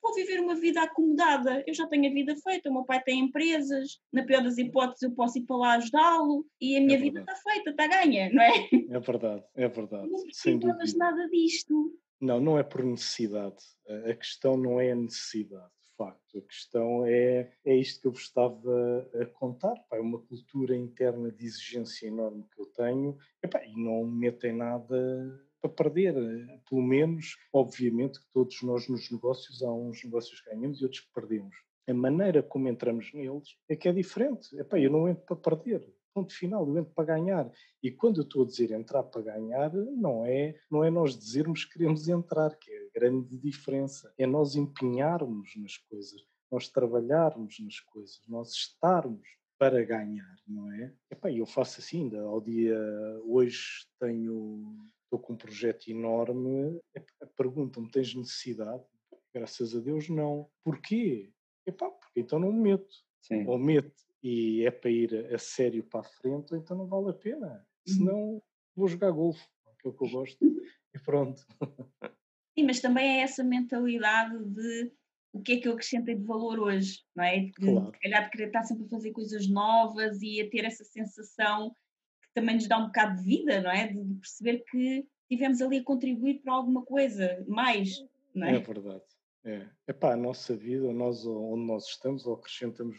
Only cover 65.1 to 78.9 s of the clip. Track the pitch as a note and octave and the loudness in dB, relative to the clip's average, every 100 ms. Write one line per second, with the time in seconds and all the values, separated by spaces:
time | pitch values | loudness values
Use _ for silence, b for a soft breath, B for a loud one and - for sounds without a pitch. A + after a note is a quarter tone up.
65.1 | A2 A#2+ A#2 - - B2 A2+ - A2+ - | -2 -4 -6 -4 0 0 0 -6 -10 -10
66.1 | _ B2+ D3 D3 E3 D#3+ F#3 F#3 F#3+ G3 | _ -4 -4 -6 -10 -6 -8 -4 -2 -2
67.1 | F3+ G#3 D4 F3+ G#2+ _ _ F3+ F#3+ F#3+ | -4 -8 -8 -10 -12 _ _ -2 2 4
68.1 | G#3 G#3+ A3 - _ _ F#3 F#3+ F3 G3+ | 2 -4 -8 -14 _ _ -2 0 2 0
69.1 | D#3 E3+ D#3 - _ _ _ C3 - B2 | 2 0 -2 -12 _ _ _ -12 -4 -4
70.1 | B2 C3+ - - B B B _ C#3+ - | -4 -8 4 4 B B B _ -10 0
71.1 | C#3+ C3+ - _ _ C#3 - - _ - | 0 0 -6 _ _ -12 -12 -20 _ -16
72.1 | - _ _ _ D#4 C4+ B3 B3 B3+ C4+ | -16 _ _ _ 2 2 2 2 4 4
73.1 | C4 C4+ C4+ B3+ B3 B3 A#3+ B3 A#3 G#3+ | 2 0 0 0 2 0 0 0 2 4
74.1 | A3 A3+ A3+ G3+ G#3 A#3 A#3 A#3+ - _ | 4 2 -4 -6 -6 -4 -4 -6 -8 _
75.1 | _ _ G3+ - B3 A#3+ A3+ - A#3+ A#3 | _ _ -8 -2 0 0 -2 -2 -2 -2
76.1 | G3+ G#3 A3 A3+ A3+ G#3 G3 F#3+ - _ | -4 -4 -4 -2 -2 0 0 -2 -6 _
77.1 | F3 F3+ F#3+ F#3+ F#3 G3 F#3+ G3+ - G3+ | -2 0 2 -2 0 2 4 0 -6 0
78.1 | G#3 G3+ G#3+ G#3 A3+ A3+ A3 G#3 | 0 0 -4 -2 -2 -2 -6 -6